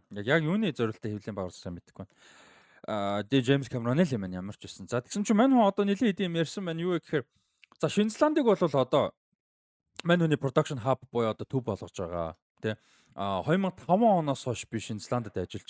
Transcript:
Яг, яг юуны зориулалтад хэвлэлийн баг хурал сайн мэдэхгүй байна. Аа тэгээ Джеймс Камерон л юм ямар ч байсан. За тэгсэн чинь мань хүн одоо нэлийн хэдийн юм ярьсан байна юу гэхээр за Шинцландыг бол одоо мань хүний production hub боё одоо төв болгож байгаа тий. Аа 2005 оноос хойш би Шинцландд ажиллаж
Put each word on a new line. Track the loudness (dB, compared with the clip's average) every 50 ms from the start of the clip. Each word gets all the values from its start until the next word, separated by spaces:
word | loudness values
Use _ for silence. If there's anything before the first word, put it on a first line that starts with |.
| -16 _ -12
Яг, | -6 -2
яг | 0 0 2 2
юуны | 0 0 0 0 -2
зориулалтад | 0 -2 -2 -2 -2 -6 -6 -6
хэвлэлийн | -6 -6 -8 -8 -6
баг | -6 -8 -8
хурал | -10 -12
сайн | -12 -12 -12 -12
мэдэхгүй | -14 _ _ -16 -16
байна. | -16 _ _ -20 -20 -20 -20 -20 -20 -20 _ _ _ _ _ -8 -6
Аа | -4 -2 -2 -2 -2 -2
тэгээ | -2 0 0 2 4 4 2 2 0 -4
Джеймс |
Камерон | -6 -4 -2 0 2 2
л | 2 2 0 -4
юм | -4 -6 -8
ямар | -8 -8 -10 -12 -14
ч | -16
байсан. | -18 -16 -16 -8 -6
За | -4 -4
тэгсэн | -4 -4 -6 -4
чинь | 0 2 4 4
мань | 6 6 6
хүн | 6 6 4
одоо | 2 2 0
нэлийн | 0 2 2 2 0
хэдийн | 2 0 -2 -2 0
юм | -2
ярьсан | -2 -2 -4 -6 -6
байна | -6 -6 -4
юу | -2 -2 -2 -2
гэхээр | -2 -2 -2 -2 -2 -6 _ _ _ _ _ _ _ _ _ -4
за | -2
Шинцландыг | 0 2 2 0 0 2 2 2 4 4 4
бол | 4 4 4 4
одоо | 2 2 2 0 2 2 2 2 2 0 -2 _ _ _ _ _ _ _ _ _ _ _ _ _ _ _ _ -6
мань | 0 2 2 4 4
хүний | 2 2 0
production | 0 0 2 0 0 0 -4 -4
hub | -2 0 -2 -2 -4 _ -2
боё | 0 0 0
одоо | -2 -4 -6
төв | -4 -4 -4
болгож | -2 -4 -4 -6 -8 -10 -8
байгаа | -8 -8 -6 -4 -4 -6 -6 -8 -12 _ _ _ _
тий. | -4 -4 -4 -6 _ _ _ _ _ _ _
Аа | -6 -4 -2 -2 -2 0
2005 | 0 0 0 0 -2 -6 -6 0
оноос | 0 2 4 4 4 4 4 2 0 -4 -4
хойш | -4 -6 -6 -6 -8
би | -8 -8 -8
Шинцландд | -6 -6 -8 -10 -6 -4 -4 -4 -4 -6
ажиллаж | -6 -6 -6 -6 -8 -12 -10